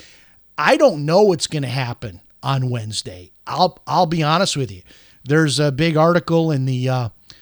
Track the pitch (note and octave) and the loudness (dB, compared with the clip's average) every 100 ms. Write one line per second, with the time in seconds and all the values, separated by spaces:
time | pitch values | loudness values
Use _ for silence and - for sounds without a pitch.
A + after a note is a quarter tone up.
0 | - _ _ _ _ - D3+ D4+ C#4+ D#3 | -18 _ _ _ _ -2 2 4 4 2
1 | D3 F3 G#3+ E3 - D3 C3+ C3 A#2+ A#2+ | 0 4 4 2 -2 -6 -4 -4 -4 -6
2 | A2+ F2 _ _ B2+ C#3 B2+ B2 G#2+ G#2 | -12 -14 _ _ -4 -2 -2 -4 -6 -8
3 | - F2+ F2 _ - C3 F3+ - - D3+ | -10 -16 -20 _ -10 -2 0 -2 -4 0
4 | F3 E3 D3 E3 G3 D3 B2 F#2 - - | 0 0 0 0 0 -2 -6 -8 -20 -20
5 | _ _ B2+ D3+ D#3 C3 D3 C3 E3 D3+ | _ _ 0 2 2 2 0 0 0 2
6 | E3 F3 E3+ E3 D#3+ C#3 C3 B2+ B2+ B2+ | 4 2 2 0 0 0 -2 -2 -2 -2
7 | A#2 - _ - | -4 -10 _ -20